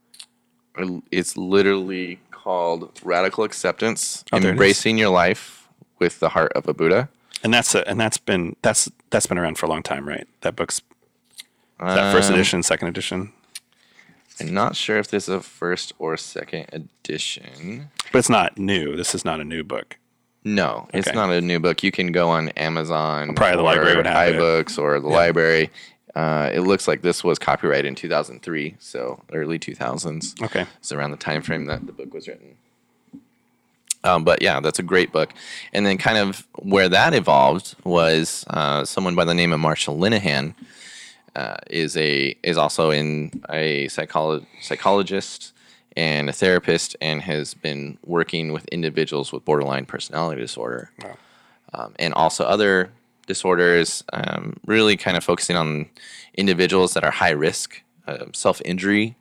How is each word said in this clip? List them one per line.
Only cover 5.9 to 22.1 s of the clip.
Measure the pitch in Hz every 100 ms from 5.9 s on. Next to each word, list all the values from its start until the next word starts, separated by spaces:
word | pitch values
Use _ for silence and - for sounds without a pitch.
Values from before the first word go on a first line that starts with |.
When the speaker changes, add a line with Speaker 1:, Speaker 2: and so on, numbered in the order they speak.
| _
Speaker 1:
with | 87 -
the | 80
Heart | 85 78
of | - -
a |
Buddha. | 76 82 98 143 _ _ -
Speaker 2:
And | 110
that's | 120 -
a, | 101 98
and | 101
that's | 113 -
been, | - 95 85 -
that's, | 196 - - - _
that's | - -
been | -
around | 80 78
for | 82
a |
long | 80
time, | - 69 71
right? | 73 - _
That | - -
book's, | 85 -
is | - _ _ _ _ - - _ _ _
that | 90 95 98
first | 92 98
Speaker 1:
Um, |
Speaker 2:
edition, | 92 95 90
second | - 80 87
edition? | 85 - 92 101 _ _ - - _ _ _ _ _ _ -
Speaker 1:
I'm | 78
not | 92 117 -
sure | - 107
if | 104
this | 101
is | 95
a | 95
first | - - 87 90 - -
or | 80 80
second | - - - 85 -
edition. | 82 78 _ - 76 - - - 69 85 120 147 - -
Speaker 2:
But | 127
it's | 120
not | 110 87 -
new. | 98 98 73 78
This | 87
is | 90
not | 90 80
a |
new | 76 82
book. | 76 65 - - _ _ _ _
Speaker 1:
No, | 107 101 78 55 -
it's | 92 95
Speaker 2:
Okay. | 113
Speaker 1:
not | 98
a | 87
new | 87 85
book. | 85 80
You | 95
can | - 90